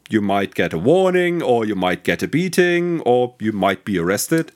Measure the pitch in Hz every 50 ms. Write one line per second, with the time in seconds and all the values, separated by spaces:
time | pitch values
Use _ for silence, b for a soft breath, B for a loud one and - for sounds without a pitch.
0 | _ - - 110 101 101 98 101 98 98 - - 95 85 87 82 85 123 160 190
1 | 190 185 180 180 180 175 175 170 147 - 123 117 113 107 104 95 92 90 90 87
2 | - - 87 85 - 87 - 151 180 185 170 - 180 175 175 175 175 175 170 156
3 | - 120 123 123 123 120 123 _ 107 110 107 101 92 98 95 95 - 113 101 87
4 | 82 87 98 101 - - 165 160 160 - -